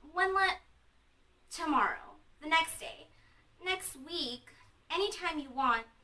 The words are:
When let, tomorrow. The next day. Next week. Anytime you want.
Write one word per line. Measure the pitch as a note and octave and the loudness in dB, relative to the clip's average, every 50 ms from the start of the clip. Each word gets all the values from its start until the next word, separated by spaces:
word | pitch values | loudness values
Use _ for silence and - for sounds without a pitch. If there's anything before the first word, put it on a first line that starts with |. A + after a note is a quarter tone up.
| - D4+ | -20 -10
When | D#4+ F4 F#4 F#4+ F#4+ | -2 0 2 2 4
let, | F#4+ F#4+ F#4+ - - - _ - _ _ _ _ _ _ _ _ _ _ _ _ _ _ _ | 4 4 2 2 -2 -6 _ -20 _ _ _ _ _ _ _ _ _ _ _ _ _ _ _
tomorrow. | - - E4+ D#4 D4 B3+ G#3 F#3 - - - - - - - _ - _ | -10 -6 -2 2 2 4 4 2 0 -4 -10 -16 -20 -20 -20 _ -20 _
The | D4 D4+ | -4 2
next | D#4+ E4 D#4+ D#4+ - - | 4 4 4 4 0 -2
day. | - - - - - - - - - - - - _ _ _ _ - | -2 -6 -12 -14 -18 -20 -20 -20 -20 -20 -20 -20 _ _ _ _ -2
Next | F#4 F#4 F#4 F#4 - - C#4 C4 | -2 -2 0 0 -2 -4 -4 -8
week. | D4+ E4+ E4+ D4+ B3 A#3+ B3 - - - - - - - _ _ _ | -8 -4 -4 -4 -4 -4 -8 -12 -16 -20 -20 -20 -20 -20 _ _ _
Anytime | D#4 E4+ G4 G#4 G#4 - F4+ F4 D#4+ D4+ | -2 0 0 0 0 -2 -4 -2 -2 -2
you | C#4+ C#4 | -6 -8
want. | B3 B3+ C4+ C4 A#3 A3+ A3+ - - _ | -4 0 2 2 2 2 0 -4 -16 _